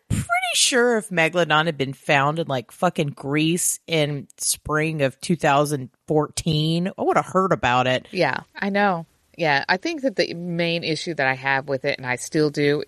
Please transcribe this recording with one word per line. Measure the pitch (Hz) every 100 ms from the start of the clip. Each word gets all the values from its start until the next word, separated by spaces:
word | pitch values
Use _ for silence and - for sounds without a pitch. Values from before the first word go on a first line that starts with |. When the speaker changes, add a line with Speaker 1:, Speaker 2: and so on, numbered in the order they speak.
| -
Speaker 1:
pretty | - - 698 740
sure | 640 - 262 240 226
if | -
Megalodon | 175 160 175 160 151 165
had | 143
been | 135
found | 135 - 147 139 160
in, | 151
like, | 131 -
fucking | - 180 175 147
Greece | - 135 147 160 175 - - -
in | 165 147 143 - -
spring | - - - 151 160 160
of | 135 -
two | - 175
thousand | 156 139 147 147 131 _ -
fourteen, | 151 147 - - 156 156 165 185 -
I |
would | 311 359
have | -
heard | 185 190
about | 165 127 123 127
it." | 127 -
Speaker 2:
Yeah, | 190 147 - - -
I | 196
know. | 202 202 170 165 _ _ -
Yeah, | 160 139 -
I | 185
think | 320 320
that | 262 190
the | -
main | 170 175 170 170 170
issue | 143 156 -
that | 156 131
I |
have | 131 135 135 131
with | 135
it, | 147 -
and | 131
I | 123
still | - 160 151
do, | 143 147 147